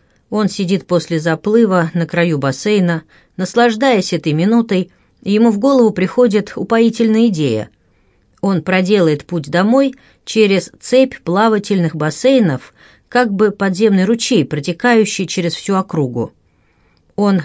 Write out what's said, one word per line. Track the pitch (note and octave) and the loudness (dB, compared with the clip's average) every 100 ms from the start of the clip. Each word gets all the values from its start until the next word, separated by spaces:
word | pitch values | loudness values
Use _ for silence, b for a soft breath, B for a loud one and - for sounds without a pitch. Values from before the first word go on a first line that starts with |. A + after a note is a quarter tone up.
| _ _ - | _ _ -8
Он | G#3 G#3 | -4 -2
сидит | - F3+ F#3+ - | -2 -2 -4 0
после | F3 - E3 | -2 -2 -4
заплыва | E3 D#3+ G#3 A3+ A3 F#3 E3 | -2 -2 0 2 2 2 0
на | E3+ D#3 | -2 -4
краю | F3 F3 D3 | -2 0 0
бассейна, | C3+ - G#3+ G#3 F3 D#3+ - b b - | -2 -4 -2 0 0 -2 -6 b b -8
наслаждаясь | F3+ A#3 A#3+ A3 C4+ A3 - | -4 2 2 2 0 0 0
этой | F3 D#3+ | -4 -2
минутой, | D3+ F#3+ A#3 A3+ F#3+ F3+ b b b | 0 2 0 0 -2 -4 b b b
и | F#3 | -2
ему | G#3 A#3 | 2 2
в | G#3 | 2
голову | C4+ C4+ A3+ | 2 2 2
приходит | - F3+ - B3 G#3 - | 0 -2 2 2 2 -4
упоительная | - G3+ A3+ A#3 A3+ A3+ A3 A#3 | -8 -2 2 2 2 0 2 2
идея. | E3 C#3+ A2 A2+ _ _ _ _ _ _ _ | 0 -2 -2 -6 _ _ _ _ _ _ _
Он | G3 F#3 | -4 -2
проделает | D#3 F#3 F#3 G#3 E3 D3 | -2 -2 2 2 2 0
путь | - F3 C#3+ | -4 -8 -4
домой | F3 G3+ C4 C#4 C4+ b b - | -2 2 2 2 -2 b b -6
через | A3 G#3 F#3+ F3 - | 0 2 2 -2 -10
цепь | - B3+ C4+ - | 0 2 2 0
плавательных | - F#3 A3 G#3 G3+ G3 E3 D#3 | -4 0 2 0 0 -2 -2 -2
бассейнов, | D3+ - B3+ C4+ F#3+ C3 - b b b b | -4 -2 2 4 2 -2 -8 b b b b
как | B3 A#3+ | -2 0
бы | G3 G#3+ | 0 0
подземный | G#3 G3 F3+ A3 F#3+ | 0 -2 2 2 2
ручей, | F#3 A#3 - A3 | 2 0 0 0
протекающий | C#3 D3 C#3+ E3+ A#3+ A#3 G#3 - F3 | 0 -4 -6 -4 0 2 2 -2 -6
через | - E3+ | -4 -4
всю | - - F#3+ | -4 -4 -4
округу. | F#3+ E3 C3 A#2+ A2 _ _ _ _ _ _ _ _ - | -2 -4 -4 -4 -8 _ _ _ _ _ _ _ _ -2
Он | G3+ F#3+ | 0 0